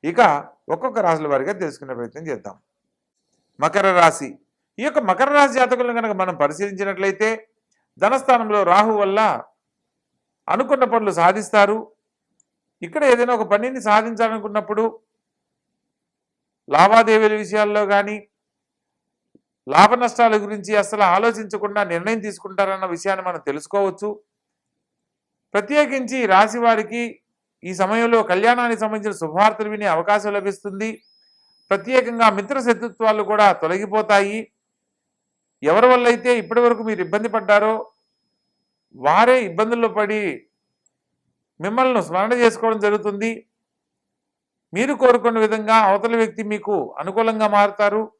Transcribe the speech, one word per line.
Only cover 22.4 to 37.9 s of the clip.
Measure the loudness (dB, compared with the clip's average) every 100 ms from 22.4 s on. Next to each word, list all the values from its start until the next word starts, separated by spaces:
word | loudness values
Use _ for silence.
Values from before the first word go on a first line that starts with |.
| -14 -4 -4 -2 -6
విషయాన్ని | -6 -4 -4
మనం | -4 -8 -6
తెలుసుకోవచ్చు. | -8 -6 -2 -2 -4 -10 -10 _ _ _ _ _ _ _ _ _ _ _ _ _
ప్రత్యేకించి | -6 0 0 0 0 -4 -4 2
రాశి | 4 4 2
వారికి | 0 0 -2 -6 -8 -10 _ _ _ _
ఈ | -14
సమయంలో | -4 -2 0 2 2
కళ్యాణానికి | 2 0 2 2 0 -2
సంబంధించిన | -4 -4 -8
శుభవార్తలు | -8 -6 0 0 0 -8
వినే | -4 -2
అవకాశం | -2 0 -2 -2
లభిస్తుంది. | -4 -6 -8 -12 -8 -8 -10 _ _ _ _ _ _ _
ప్రత్యేకంగా | -6 0 0 0 2 2
మిత్ర | 2 -4 -4
శత్రుత్వాలు | -2 -2 -4 -4 -2 0
కూడా | 0 4 4
తొలగిపోతాయి. | 4 -2 -4 -2 -4 2 2 2 -6 -12 _ _ _ _ _ _ _ _ _ _ _
ఎవరి | 2 4 6
వల్ల | 6 4
అయితే | 0 2 0
ఇప్పటి | 0 2
వరకు | 2 2
మీరు | -4 -4
ఇబ్బంది | -2 -4 -2
పడ్డారో | -4 4 4 4 -2 -6